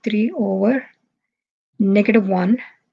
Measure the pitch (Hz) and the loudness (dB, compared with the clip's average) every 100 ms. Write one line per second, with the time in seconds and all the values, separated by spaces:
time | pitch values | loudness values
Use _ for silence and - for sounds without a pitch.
0 | 226 214 233 349 202 190 208 262 - _ | -4 -2 -2 -2 -4 0 0 0 -4 _
1 | _ _ _ _ _ _ _ - 196 202 | _ _ _ _ _ _ _ -4 0 2
2 | 208 220 190 185 180 247 - _ _ | 4 2 2 0 0 -2 -4 _ _